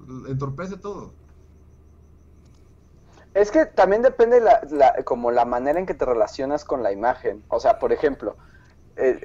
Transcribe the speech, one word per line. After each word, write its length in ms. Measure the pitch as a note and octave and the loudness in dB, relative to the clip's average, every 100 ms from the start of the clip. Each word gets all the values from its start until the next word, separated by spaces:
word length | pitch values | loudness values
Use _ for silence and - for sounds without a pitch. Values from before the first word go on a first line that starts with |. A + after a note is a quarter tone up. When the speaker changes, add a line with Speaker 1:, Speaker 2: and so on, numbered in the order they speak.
| - B2+ A#2 | -18 -16 -8
Speaker 1:
entorpece 480 | C3 C3+ C3+ F#3 F#3+ | -8 -6 -8 -10 -12
todo. 380 | G#3 F#3 G#2+ - _ - _ _ _ _ _ _ _ _ _ _ _ _ _ _ _ _ _ - - | -12 -14 -16 -20 _ -20 _ _ _ _ _ _ _ _ _ _ _ _ _ _ _ _ _ -20 -6
Speaker 2:
Es 160 | G3 G#3 | 0 2
que 160 | D#4 D#4 | 2 2
también 360 | - F#3 G#3 | 2 2 4
depende 380 | B3 B3+ A3+ B3 | 2 2 4 4
la, 200 | G#3+ E3 - | 6 4 2
la, 340 | D3+ C3+ - | 2 4 2
como 260 | - B2 A#2+ | -4 -4 0
la 140 | A#2+ | 0
manera 340 | A#2+ B2 C3+ E3 | 0 -2 -2 -2
en 80 | F#3 | -4
que 80 | |
te 100 | F3+ | -4
relacionas 600 | B2+ A#2 G#2 - C3+ D3 | -2 0 -2 -2 -6 -6
con 180 | - C#3+ | -4 -4
la 100 | G#2+ | -4
imagen. 520 | G2+ A#2 - A#2+ G2+ - | -2 -4 -2 -6 -8 -6
O 120 | C3+ | -2
sea, 180 | B2+ - | 0 0
por 140 | B2+ | 0
ejemplo, 440 | D3 D3 C3+ G#2+ - - - _ _ _ - | 0 0 -2 -8 -10 -18 -20 _ _ _ -2
eh, 240 | C3+ - | -2 0